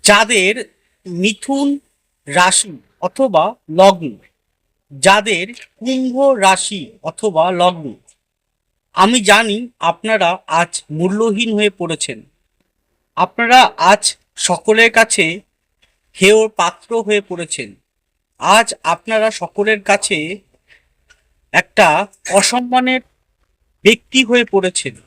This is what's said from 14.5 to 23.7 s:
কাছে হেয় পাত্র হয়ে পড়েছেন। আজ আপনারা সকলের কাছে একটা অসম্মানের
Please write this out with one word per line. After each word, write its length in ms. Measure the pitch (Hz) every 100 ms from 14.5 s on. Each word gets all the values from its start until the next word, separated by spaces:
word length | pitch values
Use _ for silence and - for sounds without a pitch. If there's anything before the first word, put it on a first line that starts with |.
| 175 - 220 233
কাছে 500 | 226 226 - 160 180 _ _ _ _ _ _ _ -
হেয় 320 | 190 220 220
পাত্র 420 | 214 175 - _ 233
হয়ে 180 | 208 208
পড়েছেন। 480 | 202 175 165 - 110 98 _ _ _ _ _ _
আজ 300 | 156 208 233 -
আপনারা 460 | 160 165 - 220 220
সকলের 500 | 214 180 - 208 214
কাছে 360 | 196 202 - 170 156 202 _ _ _ _ _ _ _ _ _ _ _
একটা 340 | 180 - - 180 156 202 _ -
অসম্মানের 720 | 185 190 247 247 254 254 254 _ _ _ _ _ _ _